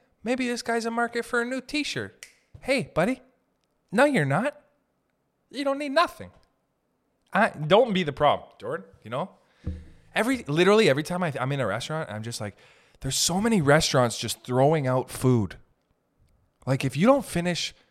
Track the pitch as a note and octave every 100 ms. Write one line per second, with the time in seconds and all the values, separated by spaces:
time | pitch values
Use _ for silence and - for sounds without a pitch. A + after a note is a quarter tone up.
0 | _ _ G#3+ B3+ B3 A#3+ - A#3 A3+ A#3
1 | A#3 A#3+ A3+ A#3+ A#3+ C4 B3+ D4+ C#4+ -
2 | G2 _ - _ _ - - C4+ C3 -
3 | F#3 C4 _ _ _ _ _ _ _ G3
4 | C#4+ B3+ C#3 C#3+ B3+ - _ _ _ _
5 | _ _ _ _ _ B3 C#4 C#4 D4 C#4
6 | E4+ - F2+ _ _ _ _ _ _ _
7 | _ _ _ F#3 G#3+ - D3+ G3 B3 F#3
8 | D#3 C3 D3 G2 - _ G2+ E3 F#3+ _
9 | G#2+ B2 F#3 _ _ _ - - - -
10 | _ F3+ A3 C4 F3+ D3+ F3+ G#3+ G3+ C3
11 | D3+ F3+ F3+ B2 B2+ C#3+ A#2 G#2+ - D#3
12 | D#3+ G#2+ A2 A#2 G#2 - - _ _ _
13 | C3 C3 - F3 A3+ A3 C#3 D3 - C#3+
14 | A#2+ - A2+ - - B2 C3+ D#3+ C3 C3
15 | B2 - C3 B2 F#2+ - _ _ _ _
16 | _ _ _ _ _ _ - C3+ C#3 C#3
17 | G#3 C#4 - F3 F3 E3+ - - _